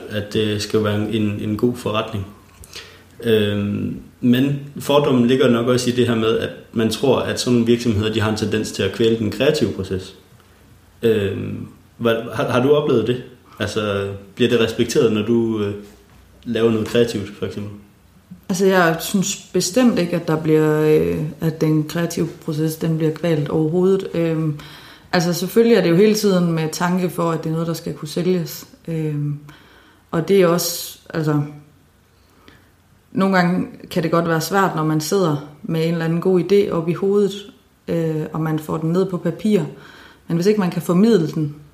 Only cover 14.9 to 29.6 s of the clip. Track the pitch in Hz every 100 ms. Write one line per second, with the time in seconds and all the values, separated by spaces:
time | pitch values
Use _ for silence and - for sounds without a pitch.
14.9 | - 120 107 104 120 113 107 101 101 -
15.9 | - - - _ - 123 110 117 110 107
16.9 | 120 117 110 95 - 98 107 101 101 -
17.9 | _ _ _ _ - - 180 196 190 165
18.9 | 160 - 202 180 - - 185 180 247 247
19.9 | 180 175 175 165 156 160 156 156 151 156
20.9 | 156 170 170 156 - 165 156 156 156 151
21.9 | 170 170 - 160 - - 156 156 156 170
22.9 | 160 160 156 175 160 143 160 156 175 185
23.9 | 190 - 170 165 160 160 151 - - -
24.9 | - - 185 170 170 180 226 233 220 175
25.9 | 170 220 214 208 185 175 160 156 - 175
26.9 | 180 180 175 170 160 165 160 170 160 175
27.9 | 151 151 - 175 185 151 - - - -
28.9 | 160 156 147 147 143 - -